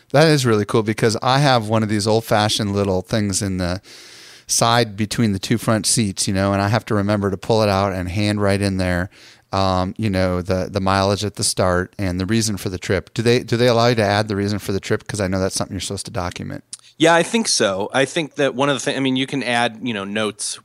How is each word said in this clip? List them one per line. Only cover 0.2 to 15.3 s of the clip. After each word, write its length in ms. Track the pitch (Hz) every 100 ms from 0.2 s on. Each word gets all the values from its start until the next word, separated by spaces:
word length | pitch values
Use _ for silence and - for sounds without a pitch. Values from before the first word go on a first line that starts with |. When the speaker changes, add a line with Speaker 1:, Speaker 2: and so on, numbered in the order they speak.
| 160
Speaker 1:
is 180 | 147 123
really 180 | 107
cool 200 | 104 120
because 320 | 107 107 117 104
I 200 | 123 135
have 280 | 147 123 107
one 140 | 110
of 60 | 107
these 180 | 107 107
old-fashioned 640 | 110 - 110 107 - 104
little 300 | 101 98 92
things 400 | - 113 104 92
in 140 | 101 92
the 260 | 87 92 - - - - - - -
side 500 | - 117 120 113 101
between 360 | 107 - 110
the 80 | 95
two 180 | - 117
front 260 | - 110
seats, 440 | - - 101 - -
you 40 |
know, 200 | 95 98
and 100 | 98
I 60 | 101
have 160 | 117 -
to 80 |
remember 340 | 104 98 104 98
to 40 | 95
pull 280 | - 110
it 40 | 107
out 240 | 98 98
and 160 | 92 90
hand 320 | 101 104 104
write 220 | 98 98
in 140 | 101 95
there, 340 | 90 87 95 - - - _
um, 460 | 98 95 92 95 -
you 100 | 107
know, 340 | 92 92 90
the, 260 | 90 92 -
the 100 | 98
mileage 440 | 95 98 98 95
at 100 | 101
the 80 | -
start 500 | 104 - 92 90 92 -
and 220 | 95 90
the 40 |
reason 320 | 92 113 110 95
for 120 | 104
the 100 | 90
trip. 340 | - 92 -
Do 60 | -
they, 220 | 117 120
do 140 | 113 117
they 100 | 123
allow 220 | 117 120
you 80 | 113
to 80 |
add 240 | 101 101 110
the 80 | 101
reason 240 | 101 101
for 100 | -
the 80 | 98
trip? 260 | - 107 -
'Cause 120 | 101
I 60 |
know 140 | 92